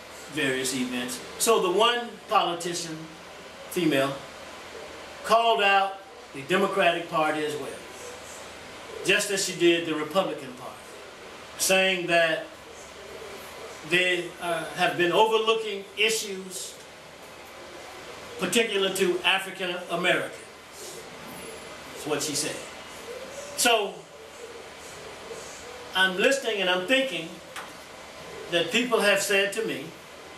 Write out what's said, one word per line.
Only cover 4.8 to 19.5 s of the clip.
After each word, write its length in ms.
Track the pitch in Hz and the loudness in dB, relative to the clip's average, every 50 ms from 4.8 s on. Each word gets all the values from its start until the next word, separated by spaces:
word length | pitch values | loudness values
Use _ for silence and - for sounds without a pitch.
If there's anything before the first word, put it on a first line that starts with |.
| - - - - - - - - - | -12 -12 -12 -14 -14 -14 -12 -4 2
called 380 | - 240 233 233 226 226 202 | 6 6 8 8 8 6 8
out 360 | 202 196 196 196 196 196 - - - - - - - - - | 8 8 8 8 6 4 0 -6 -12 -16 -16 -16 -16 -12 -10
the 80 | 139 | -6
Democratic 680 | 135 147 180 196 196 190 190 196 180 170 170 170 165 - | 0 2 4 4 6 4 6 6 6 6 6 4 0 0
Party 340 | 175 160 156 151 151 151 151 | 2 2 4 4 2 2 0
as 100 | 147 143 | 0 -2
well, 120 | 135 131 120 - - - - - - - - - - - - - - - - - - - - - - - - - - - | -2 -4 -6 -8 -10 -12 -12 -14 -12 -12 -12 -12 -12 -12 -14 -14 -14 -14 -14 -14 -14 -14 -14 -14 -14 -12 -12 -10 -4 0
just 260 | - 196 208 - - | 2 2 2 2 0
as 140 | 196 185 - | 0 0 0
she 140 | - 170 160 | -2 0 4
did 280 | 170 170 170 170 165 | 6 6 6 6 4
the 80 | 160 156 | 0 -2
Republican 580 | 151 151 - - 190 180 156 - - 135 127 123 | -2 -2 0 2 2 2 2 0 -6 -8 -10 -12
Party, 220 | - - - - - - - - - - - - - - - - - - - - - | -12 -12 -12 -12 -14 -14 -14 -14 -14 -14 -16 -16 -16 -16 -16 -16 -16 -14 -10 -4 0
saying 480 | - - 190 190 190 190 185 175 170 | 2 4 6 6 6 6 4 2 2
that 380 | 170 170 170 165 160 156 - - - - - - - - - - - - - - - - - - - - - - - - - - - - - - 156 | 4 6 6 6 6 4 0 -2 -6 -12 -16 -16 -16 -16 -16 -14 -14 -14 -14 -14 -14 -14 -12 -12 -12 -12 -12 -14 -14 -14 -12 -12 -12 -12 -10 -2 4
they, 380 | 170 180 180 180 180 175 170 165 - - | 4 6 6 6 4 2 0 -4 -8 -6
uh, 240 | 175 175 170 160 160 - - | -4 -2 -2 -2 -2 -4 0
have 200 | 165 180 165 143 | 2 2 4 4
been 160 | 160 175 175 | 4 4 6
overlooking 720 | 170 196 220 226 220 214 220 220 226 220 - 214 196 196 196 - - - | 8 8 8 8 6 4 4 4 2 2 0 -2 -4 -6 -8 -6 -2 2
issues 760 | 214 226 220 - - 202 190 190 190 185 180 - - - - - - - - - - - - - - - - - - - - - - - - - - - - - - - - - - - - - | 2 2 2 2 -2 -4 -6 -6 -8 -8 -8 -10 -10 -10 -12 -14 -16 -16 -16 -18 -18 -18 -18 -18 -16 -16 -16 -16 -16 -16 -14 -14 -14 -14 -14 -14 -14 -14 -14 -14 -14 -14 -14 -14 -14 -12 -8 -4
particular 500 | 185 185 196 233 220 220 208 196 190 190 190 | -2 2 4 4 4 4 4 2 2 2 2
to 240 | 190 196 180 175 - | 2 4 4 2 2
African 560 | - 175 190 190 - 190 | 4 2 2 2 0 -4